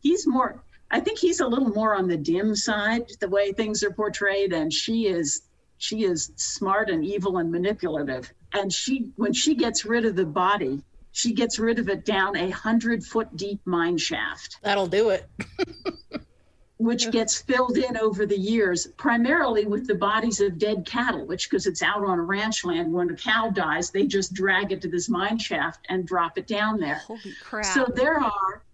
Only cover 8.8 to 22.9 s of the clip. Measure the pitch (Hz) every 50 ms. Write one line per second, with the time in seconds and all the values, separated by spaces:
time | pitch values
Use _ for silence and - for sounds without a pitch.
8.8 | - - 269 262 233 196 - - 226 - - - - 302 311 240 - 233 226 -
9.8 | - 208 226 240 226 226 190 175 190 160 147 196 180 185 202 208 165 131 135 143
10.8 | - _ _ - - - - - - 240 226 196 233 226 - - 214 226 233 226
11.8 | 233 180 196 170 - - 214 190 190 202 202 165 175 190 185 - - 220 226 233
12.8 | 226 226 233 208 175 - - 226 220 220 - 156 185 202 202 202 - - 180 170
13.8 | 170 170 175 160 - - 160 117 107 87 80 - - - - - - 202 202 202
14.8 | 196 175 170 202 220 226 190 185 - - - - - - - - 381 359 330 -
15.8 | - 381 339 - - - - - - _ _ _ _ _ _ _ _ _ _ _
16.8 | 226 226 240 233 233 226 220 226 226 226 - - - - 262 247 262 254 247 -
17.8 | 262 254 247 226 220 220 202 180 214 202 202 196 185 202 226 233 208 190 180 170
18.8 | - - - - - 262 233 233 233 254 302 349 302 254 226 214 208 208 202 -
19.8 | - - 208 175 202 196 208 220 220 240 214 - 202 202 175 160 208 208 214 202
20.8 | 175 - - 247 240 254 214 151 - - 170 185 - - - 190 - 196 175 -
21.8 | 190 160 208 - 196 202 185 175 170 170 196 196 208 226 220 - - 175 170 165
22.8 | 175 160